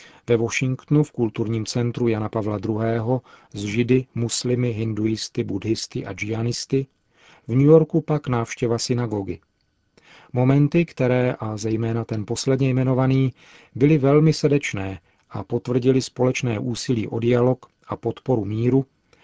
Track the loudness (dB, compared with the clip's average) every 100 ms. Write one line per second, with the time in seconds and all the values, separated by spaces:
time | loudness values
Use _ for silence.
0 | -20 -14 0 0 0 -2 -2 -4 2 2
1 | 2 0 -2 -2 -4 -4 -4 -2 -2 0
2 | 0 0 -2 -4 -4 -4 -4 -2 -2 -2
3 | -2 -4 -4 -20 _ -8 -4 -2 2 2
4 | 2 -4 -4 -4 -2 -2 -2 -2 -4 -2
5 | -2 -2 -6 -6 -4 -6 -4 -4 -4 -10
6 | -10 -10 -6 -4 -4 -6 -2 -2 -2 _
7 | _ _ _ _ -2 4 6 6 6 0
8 | -2 -4 -2 -2 -4 -4 -2 -2 -2 -2
9 | -2 -4 -6 -10 _ _ _ _ _ _
10 | _ -20 -6 0 4 4 4 2 0 -2
11 | 0 2 0 -2 -6 -4 -2 -2 -2 -4
12 | -4 -6 -4 -4 0 2 2 2 2 2
13 | 2 2 0 -4 -18 -20 _ 0 4 4
14 | 4 6 4 2 2 0 -2 -6 -8 -10
15 | _ _ _ -12 -6 -6 -2 0 2 2
16 | -2 -2 -2 0 -2 -2 -4 -6 -2 -2
17 | -2 -2 0 2 2 0 -8 _ -12 -8
18 | -6 -6 -2 -2 -2 -2 2 2 0 _
19 | _ _